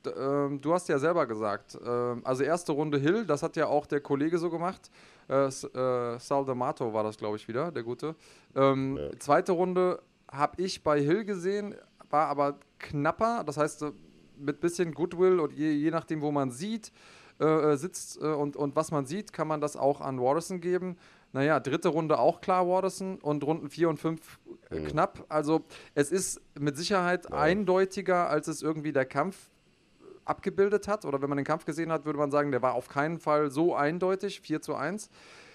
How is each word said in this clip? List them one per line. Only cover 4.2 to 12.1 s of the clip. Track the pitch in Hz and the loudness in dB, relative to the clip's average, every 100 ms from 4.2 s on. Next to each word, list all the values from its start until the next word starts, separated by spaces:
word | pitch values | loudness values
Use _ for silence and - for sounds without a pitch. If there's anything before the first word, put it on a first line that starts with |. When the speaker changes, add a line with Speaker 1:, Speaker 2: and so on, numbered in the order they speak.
| 156 175 | 2 0
Speaker 1:
so | 170 | -2
gemacht, | 165 170 156 - - - - - | -4 -6 -6 -14 -20 -20 -18 -2
äh, | 135 135 | 2 2
S-, | 131 - | -2 -8
äh, | 127 127 123 120 120 | -4 0 0 -2 -6
Sal | - 139 | -2 0
D'Amato | 135 123 127 - 120 | 0 -2 -2 -2 -2
war | 110 | 0
das, | 107 107 | -2 -2
glaub | 107 107 | -6 -6
ich, | - | -6
wieder, | 117 170 | -4 -4
der | 135 | -4
Gute. | 117 120 151 160 - - _ - | -6 -6 -8 -10 -16 -20 _ 4
Ähm, | 135 135 135 143 | 4 6 0 -2
Speaker 2:
Ja. | 147 - | -6 -6
Speaker 1:
zweite | - 151 185 | 2 2 4
Runde | 175 185 185 180 170 - _ _ | 2 2 2 2 0 -8 _ _
hab | 139 147 - | -2 -2 0
ich | 185 - | -6 -4
bei | 160 147 | 0 2
Hill | 143 196 208 | 4 2 0
gesehen, | 190 180 202 202 - - - | -4 -2 -4 -4 -10 -18 -20
war | - | -2